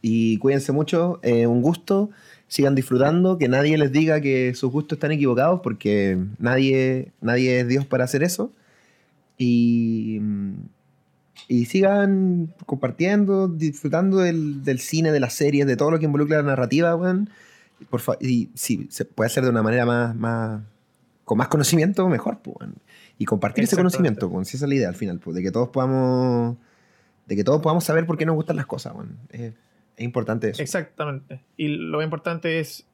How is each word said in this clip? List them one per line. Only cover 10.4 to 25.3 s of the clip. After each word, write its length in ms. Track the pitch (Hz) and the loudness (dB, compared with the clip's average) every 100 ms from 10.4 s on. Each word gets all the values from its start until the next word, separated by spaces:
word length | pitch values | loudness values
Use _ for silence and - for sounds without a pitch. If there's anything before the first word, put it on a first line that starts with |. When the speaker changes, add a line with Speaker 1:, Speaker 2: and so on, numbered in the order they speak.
| 101 95 - _ _ _ _ _ _ - - | -6 -10 -14 _ _ _ _ _ _ -20 -2
Speaker 1:
y 180 | 123 120 | -2 0
sigan 880 | 190 196 202 202 196 190 175 160 - - | 2 2 4 2 2 2 0 -2 -8 -8
compartiendo, 840 | 135 131 - 175 208 196 196 190 | -4 -4 -2 0 2 2 2 0
disfrutando 720 | 160 156 147 147 160 190 190 | -2 -4 -4 -2 0 2 2
del, 440 | 180 165 151 139 | 2 0 -2 -4
del 160 | 139 127 | -4 -4
cine, 320 | - 160 160 | -2 0 2
de 80 | 151 | 2
las 140 | 123 | 0
series, 320 | - 143 139 139 | 0 2 2 2
de 80 | 120 | 2
todo 160 | 143 | 2
lo 80 | 165 | 2
que 60 | 151 | 0
involucra 320 | 143 147 156 | 0 2 2
la 60 | |
narrativa, 520 | 143 131 120 139 170 170 | 2 0 0 2 2 0
weón. 340 | 185 185 208 - - _ _ _ - | 0 0 -2 -8 -20 _ _ _ -8
Por 100 | 123 | -6
fa-, 180 | - - | -4 -4
y 280 | 127 120 - | 0 0 -2
si 340 | - - 104 - | -8 -4 -4 -4
se 160 | - - | -8 -10
puede 220 | - 110 | -2 -2
hacer 160 | 139 | 0
de 60 | 131 | 0
una 140 | 117 | 2
manera 220 | 110 123 120 | 2 2 2
más, 300 | 120 120 113 | 0 -2 -4
más, 460 | 117 117 110 107 104 _ _ _ _ _ - | -4 -4 -4 -8 -12 _ _ _ _ _ -4
con 120 | 110 | 0
más 100 | 127 | 2
conocimiento, 600 | 156 143 170 160 190 185 | 4 4 4 4 4 2
mejor, 300 | 127 - - | 2 0 -6
pues, 120 | - - | -10 -14
weón. 160 | - - _ - - _ | -16 -16 _ -20 -20 _
Y 80 | 107 | -2
compartir 380 | 107 104 - | 0 0 0
ese 120 | 220 180 | 0 4
Speaker 2:
Exactamente. 220 | 180 175 | 2 2
Speaker 1:
conocimiento, 300 | 165 104 98 | 0 0 -4
weón, 180 | 92 92 | -4 -6
si 120 | 131 | -6
esa 80 | 139 | -2
es 40 | |
la 60 | 139 | 0
idea 140 | 98 | -2
al 60 | 90 | -4
final, 240 | 101 87 | -6 -8
pues, 160 | 85 | -8